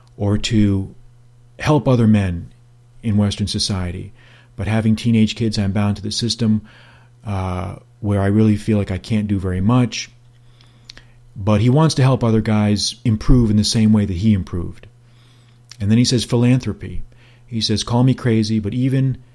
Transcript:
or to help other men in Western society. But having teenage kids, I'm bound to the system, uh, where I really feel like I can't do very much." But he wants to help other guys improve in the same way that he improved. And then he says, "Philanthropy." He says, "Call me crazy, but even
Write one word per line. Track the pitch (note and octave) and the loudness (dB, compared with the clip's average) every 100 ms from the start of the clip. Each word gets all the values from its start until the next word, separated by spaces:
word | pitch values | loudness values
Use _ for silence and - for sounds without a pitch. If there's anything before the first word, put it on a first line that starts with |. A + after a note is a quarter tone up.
| _ - | _ -6
or | G2+ G#2 | -2 0
to | - A2 G#2 G2 F#2+ - - - _ _ - - | 0 2 2 0 -4 -12 -20 -20 _ _ -20 -6
help | C3+ D3 C#3 | 0 0 2
other | A#2+ A2 | 2 4
men | G#2+ F#2+ F2 - - _ _ _ - | 2 0 -4 -10 -20 _ _ _ -10
in | A2+ G#2 | -2 0
Western | G2+ - G2+ | 0 -2 -4
society. | G#2 - F#2+ F2 F#2 G2 - - - _ - | -4 -4 -4 -6 -8 -14 -20 -20 -20 _ -8
But | G2 | -4
having | A2 A2 A2 | 0 0 0
teenage | A#2 A2+ G#2+ - | 2 2 2 0
kids, | A2+ G#2 | -4 -2
I'm | G2 | -2
bound | G#2 G#2 G2+ | 0 -2 -4
to | |
the | G#2 | -6
system, | - A#2 - A2 G#2+ - - - - - _ G#2+ | -6 -6 -2 0 0 -4 -20 -20 -20 -20 _ -8
uh, | G2 F#2 F2+ F#2 F#2+ - _ | -6 -4 -6 -8 -12 -20 _
where | G#2 G2+ | -2 0
I | G2 | 2
really | G#2+ A2 G#2 | 4 4 2
feel | A2+ G#2 | 0 -2
like | G2 | -2
I | F#2 | -6
can't | - G#2+ G#2 | -4 -4 -2
do | G2 | -2
very | F#2 F2+ | -2 -2
much." | G2+ B2+ A#2 - - - - _ - _ - _ - - - - - - | 2 2 2 -4 -12 -18 -20 _ -20 _ -20 _ -20 -20 -20 -20 -20 -6
But | G2+ G#2 | 0 2
he | A#2+ | 4
wants | C#3+ D#3 - | 4 2 2
to | |
help | C3 B2 | 2 2
other | A#2 A2 | 2 0
guys | A2 G#2+ G#2 G#2 - - | 0 0 2 0 -4 -4
improve | A#2+ G#2+ - B2+ A2 | -2 0 4 4 4
in | G#2+ | 2
the | |
same | G#2 A2+ A2 | 0 2 4
way | G#2+ G2 | 4 0
that | F2 | 0
he | A2 | 0
improved. | G2 - F2+ F2+ - - _ _ _ _ _ _ _ _ - | 0 -2 -8 -8 -12 -20 _ _ _ _ _ _ _ _ -8
And | G2+ | 0
then | A#2 | 2
he | B2 | 2
says, | A#2+ | 0
"Philanthropy." | - A#2+ A#2+ B2+ A2 - - - - - - _ - | 0 2 2 2 0 -8 -8 -10 -10 -14 -20 _ -10
He | A2+ | -6
says, | G#2+ G#2 | -2 -2
"Call | - A#2+ | 0 2
me | B2+ | 2
crazy, | B2 B2 A2+ G#2+ A2 | 2 0 0 0 -2
but | G2+ B2 | -2 -2
even | B2+ C3 C3 A#2+ - | -2 0 -2 -4 -12